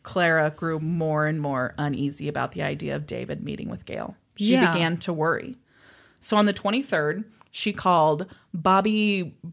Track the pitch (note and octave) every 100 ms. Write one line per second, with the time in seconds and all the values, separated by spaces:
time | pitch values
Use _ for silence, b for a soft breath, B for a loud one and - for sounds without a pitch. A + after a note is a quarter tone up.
0 | - F#3 E3+ D#3+ D3+ D#3 E3 D#3+ D#3 E3+
1 | D#3 D3+ D3+ D#3+ D3 C3 B2+ - D3 C#3+
2 | C#3+ C#3+ D3 C#3 B2+ E3 D3 D3 D3+ C#3+
3 | D3 A#2+ - D3 - - - - - -
4 | - - _ - G#3 C4 G3 E3+ E3 E3+
5 | - D#3+ E3 D3+ - - b b b b
6 | b b - G#3+ G#3 G3 G3+ A#3+ C4+ E3+
7 | D3+ F3+ A3 b b - G#3+ G3+ F#3 E3+
8 | D#3 D3+ F#3 B B E3+ F#3 F#3+ G#3+ G#3+
9 | G#3+ G3 F3 - E3+